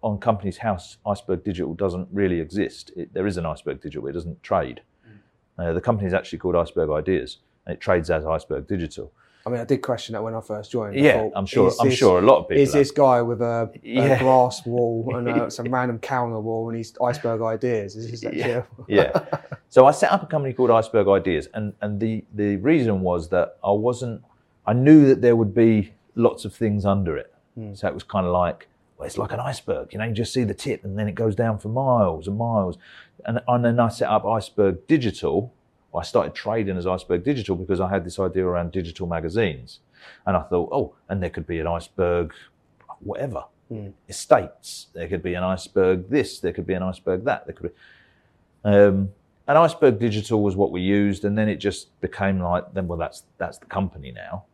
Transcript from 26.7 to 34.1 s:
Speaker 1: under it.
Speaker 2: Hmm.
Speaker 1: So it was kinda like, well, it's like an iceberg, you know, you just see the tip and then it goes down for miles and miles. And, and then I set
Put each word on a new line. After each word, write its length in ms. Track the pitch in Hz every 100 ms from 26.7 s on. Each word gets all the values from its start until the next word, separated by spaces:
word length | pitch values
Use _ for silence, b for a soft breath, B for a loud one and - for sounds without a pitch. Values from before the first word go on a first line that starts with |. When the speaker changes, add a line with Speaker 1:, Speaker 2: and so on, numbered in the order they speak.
| 104 98
Speaker 1:
under 320 | 98 92 73
it. 160 | - _ _ -
Speaker 2:
Hmm. 180 | 107
Speaker 1:
So 140 | 98 101
it 60 |
was 100 | 78
kinda 260 | - 101 90
like, 380 | 90 87 - - _ _ _
well, 100 | -
it's 100 | -
like 140 | 107
an 80 | 110
iceberg, 540 | 123 123 - 90 -
you 60 | 104
know, 40 | 113
you 60 |
just 200 | 107 117
see 100 | 131
the 100 | 117
tip 300 | 101 - 110
and 160 | 95 98
then 80 | 107
it 80 | 90
goes 180 | 113
down 240 | 101 117 107
for 100 | 104
miles 580 | 117 135 123 98 80 85
and 100 | 101
miles. 400 | 117 113 92 87 B B B _ -
And, 140 | 117 -
and 160 | 123
then 160 | 120 117
I 80 | 117
set 220 | - -